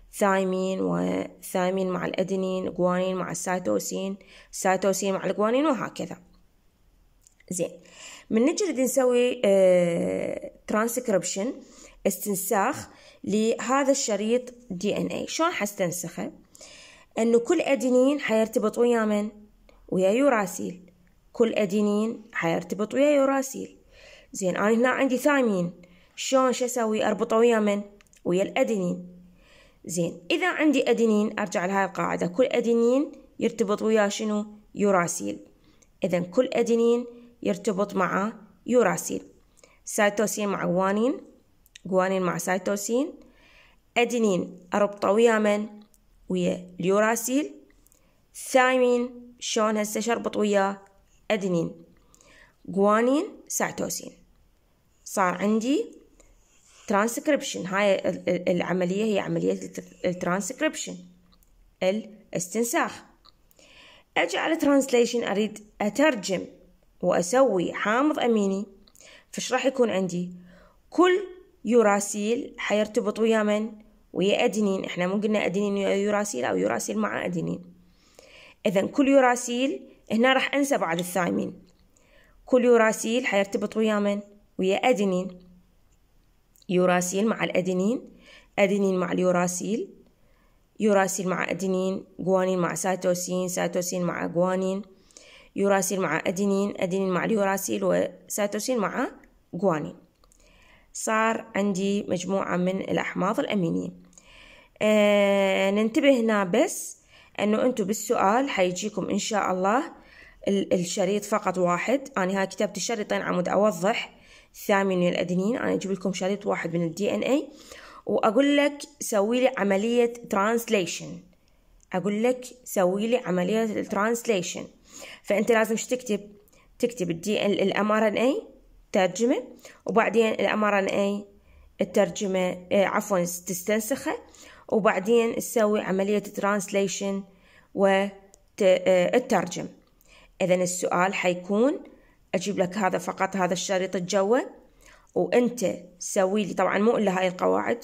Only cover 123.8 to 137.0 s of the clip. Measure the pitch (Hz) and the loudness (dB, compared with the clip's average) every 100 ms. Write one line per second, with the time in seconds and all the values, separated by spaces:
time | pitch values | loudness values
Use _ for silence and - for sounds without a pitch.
123.8 | 196 202 214 233 - 196 175 - - _ | -4 -2 0 0 0 -2 -2 -8 -12 _
124.8 | _ - - - - 202 220 220 214 220 | _ -20 -20 -10 -2 0 4 4 2 -2
125.8 | - 254 - 202 - - _ _ _ - | -2 -4 -2 -6 -8 -20 _ _ _ -4
126.8 | 240 - 175 165 208 208 202 196 190 - | -4 -2 -4 -4 -4 0 0 2 0 0
127.8 | 214 214 220 202 240 427 - - _ - | 0 2 2 2 0 0 -6 -16 _ -20
128.8 | _ 208 185 175 233 392 - - - - | _ 2 2 2 0 0 -4 -14 -20 -12
129.8 | - 202 202 214 220 - 196 214 208 202 | -2 2 2 2 2 2 0 0 2 2
130.8 | 190 202 202 202 208 - _ - - - | 0 0 -2 -4 -8 -20 _ -20 -12 -6
131.8 | 196 214 190 170 202 185 180 180 - 202 | -2 2 2 0 -2 0 -2 -4 0 2
132.8 | 185 214 208 190 175 - - 180 - 214 | 2 0 0 0 -2 -4 -8 -6 -2 -2
133.8 | 220 262 302 480 - - - - - 220 | -2 -4 -4 -8 -10 -20 -20 -20 -2 0
134.8 | 208 185 190 233 226 - - 233 208 214 | 2 2 2 2 2 -2 -4 0 2 2
135.8 | - 190 196 208 196 - 196 208 190 202 | 0 -2 0 -2 -4 -4 -2 -2 -2 -2
136.8 | 196 - | -2 -2